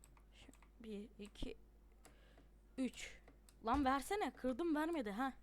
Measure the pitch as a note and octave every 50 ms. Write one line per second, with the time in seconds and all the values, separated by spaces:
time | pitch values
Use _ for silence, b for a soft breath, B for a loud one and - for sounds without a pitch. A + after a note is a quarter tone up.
0 | - - - - - - - - - - - - - - - - A3+ A3 G#3+ G3
1 | G#3 A#3+ - - G3+ G3+ - - - B3+ - - - - - - - - - -
2 | B B B B B B B B B B B - - - - - C4 A#3+ - -
3 | - - - - - - - - - - - - - G#3+ A#3+ C#4+ D4 B3+ C4 C#4
4 | B3+ - G4 G#4 G4+ C4 - - - B3+ C4 A3+ E4+ F4 D#4 D4 D#4 D#4+ E4+ D#4
5 | B3 G#3 G3 G3+ C4 C4+ B3+ -